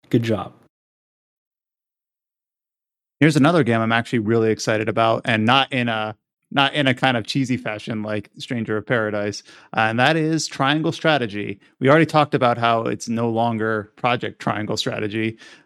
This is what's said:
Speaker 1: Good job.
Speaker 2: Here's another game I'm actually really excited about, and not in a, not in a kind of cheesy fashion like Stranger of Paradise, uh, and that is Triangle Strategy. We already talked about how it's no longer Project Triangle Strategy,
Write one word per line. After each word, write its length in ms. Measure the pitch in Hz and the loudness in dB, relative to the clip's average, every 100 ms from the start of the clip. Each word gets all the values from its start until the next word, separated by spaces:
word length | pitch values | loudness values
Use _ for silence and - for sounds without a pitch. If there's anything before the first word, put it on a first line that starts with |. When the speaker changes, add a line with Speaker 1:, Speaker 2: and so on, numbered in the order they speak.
| - | -2
Speaker 1:
Good 140 | 123 | 0
job. 300 | 113 104 - - _ _ _ _ _ _ _ _ _ _ _ _ _ _ _ _ _ _ _ _ _ _ _ _ _ - | 0 -2 -4 -14 _ _ _ _ _ _ _ _ _ _ _ _ _ _ _ _ _ _ _ _ _ _ _ _ _ 2
Speaker 2:
Here's 180 | 156 147 | 4 6
another 260 | 143 175 | 4 4
game 160 | 117 113 | 2 0
I'm 120 | 113 | 2
actually 280 | 113 117 123 | 0 0 -2
really 320 | 107 117 110 | 0 2 2
excited 380 | 107 - 110 107 | 0 -2 -2 0
about, 320 | 110 113 113 - | 2 2 2 0
and 200 | 113 110 | 0 2
not 260 | 135 131 | 2 2
in 160 | 131 120 | -2 -2
a, 300 | 110 107 107 _ _ _ | -4 -6 -10 _ _ _
not 220 | 143 139 | 0 0
in 120 | 151 135 | 2 0
a 60 | |
kind 220 | 123 135 120 | 2 0 0
of 100 | 104 | -2
cheesy 300 | 147 127 123 | -4 -2 -4
fashion 480 | 117 107 - 113 | -6 -10 -8 -8
like 260 | 107 107 104 - | -6 -6 -8 -14
Stranger 380 | - 123 107 107 | -8 -6 -4 -4
of 100 | 101 | -2
Paradise, 560 | 123 107 104 104 98 - - - - | -2 -2 -4 -4 -8 -14 -20 -6 -2
uh, 40 | |
and 180 | 110 113 | 0 2
that 180 | 131 160 | 2 2
is 300 | 156 160 - | 0 -2 -4
Triangle 440 | - 135 151 165 | -2 0 0 -2
Strategy. 680 | 160 160 147 117 104 104 101 _ - | -2 0 0 0 -4 -8 -10 _ 0
We 80 | 131 | 4
already 200 | 156 156 | 6 6
talked 260 | 156 143 | 4 2
about 240 | 143 123 117 | 2 2 2
how 240 | 117 117 | 2 2
it's 260 | 117 110 - | -2 -6 -4
no 220 | 113 117 | -2 -2
longer 640 | 113 117 110 110 110 98 _ | 0 0 0 -2 -4 -6 _
Project 460 | 123 120 104 - | -2 -2 -4 -6
Triangle 340 | - 107 107 110 | -4 -4 -4 -6
Strategy, 600 | - 113 107 110 110 113 - - | -6 -4 -4 -2 -4 -6 -14 -20